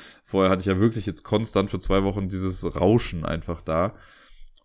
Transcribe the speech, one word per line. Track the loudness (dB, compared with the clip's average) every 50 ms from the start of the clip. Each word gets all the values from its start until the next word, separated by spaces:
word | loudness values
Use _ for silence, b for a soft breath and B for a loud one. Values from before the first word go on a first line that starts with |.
| B B B B B
Vorher | -4 0 2 4 4
hatte | 4 2
ich | 2
ja | 0 2 2
wirklich | 2 2 2 0 -4
jetzt | -6 -8 -8 -4
konstant | -2 0 0 0 0 0 0 0 0
für | -2 -4
zwei | -2 0 2 2 2
Wochen | 2 0 -2 -4 -4
dieses | -4 -4 -4 -4 -4 -4 -6 -6 -2
Rauschen | 2 4 4 4 4 2 -2 -6 -6 -6
einfach | -4 -6 -6 -6 -8 -8 -8
da | -6 -2 -2 0 0 -2 -4 b b b b b b b b b b b b _ _